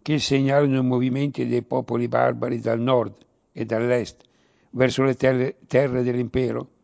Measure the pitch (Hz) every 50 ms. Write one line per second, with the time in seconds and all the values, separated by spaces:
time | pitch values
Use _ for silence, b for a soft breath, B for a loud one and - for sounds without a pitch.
0 | _ - 151 147 - - 143 135 135 135 135 143 147 143 135 131 131 127 127 123
1 | 127 131 123 135 143 143 131 - 127 120 120 120 117 _ - 127 123 - 117 117
2 | 120 120 120 123 123 127 123 117 120 123 127 120 113 113 117 117 117 127 131 123
3 | 117 101 104 - _ _ _ _ _ _ _ - 120 110 113 110 117 123 123 123
4 | 110 - - _ _ b b b b b b b b b b 123 127 127 123 -
5 | 131 135 131 - - 131 131 127 127 135 - _ _ - - 127 139 139 123 127
6 | 123 123 123 123 123 113 - 127 131 120 113 120 127 - _ _